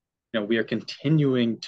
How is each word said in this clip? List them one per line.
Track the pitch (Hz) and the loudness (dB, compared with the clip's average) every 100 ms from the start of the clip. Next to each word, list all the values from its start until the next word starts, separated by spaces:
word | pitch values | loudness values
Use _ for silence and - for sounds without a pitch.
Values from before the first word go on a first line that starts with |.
| _ _ _ | _ _ _
you | 110 | -4
know, | 104 | 0
we | 117 | 0
are | |
continuing | 107 107 - - 143 156 143 127 117 110 | 0 -4 -6 -6 0 2 4 2 0 -2